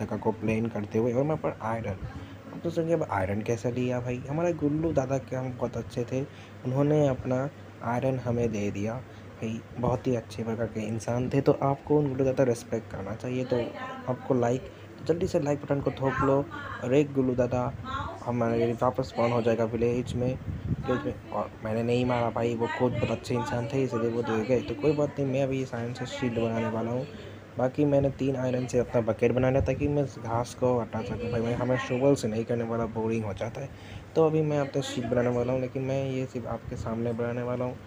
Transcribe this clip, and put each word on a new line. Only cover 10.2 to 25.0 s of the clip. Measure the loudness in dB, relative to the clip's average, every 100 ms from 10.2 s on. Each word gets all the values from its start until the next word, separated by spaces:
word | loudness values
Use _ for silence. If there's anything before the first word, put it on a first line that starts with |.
| -2 -6
प्रकार | -4 -2 -2
के | -2
इंसान | -2 -2 0 0 2
थे। | 2
तो | 4 4
आपको | 2 0 2 2
उन | 2
गुल्लू | 2
दादा | 2 4
respect | 4 2 -2 -4 -4
करना | -8 -8
चाहिए, | -6 -4 -2
तो | 0 0 0 -6 -10 -8 -4
आपको | -4 2
like, | 4 4 2 -4 -14 -18 -8
तो |
जल्दी | -2 0 2
से | 0
like | 2 0
button | 0 0
को | 0
थोप | 0 0 2
लो। | 4 4 2 -6 -10 -6
और | 4
एक | 4 4
गुल्लू | 4 2
दादा | 4 2 2 -2 -4 -6 -6 -6 -6
हमारे | -2 0 2 2
लिए | 2 2
वापस | 2 2 -2
spawn | 2 2
हो | 4
जाएगा | 4 4 2
village | 2 2 2 0
में, | 0 0 -2 -4 -4 -2 -2
विलेज | 0 0 -2
में। | -6 -6
और | -4 -4 -6
मैंने | -4 0
नहीं | 2 2 4
मारा | 2 2
भाई, | 2 0
वो | 0 0 2
खुद | 2
बहुत | 2 0
अच्छे | -2 -2
इंसान | -2 0 -2 -2
थे | 0
इसलिए | 0 0 0
वो | 0
दे | 0 0
गए। | 2 2
तो | 0
कोई | 0 2
बात | 2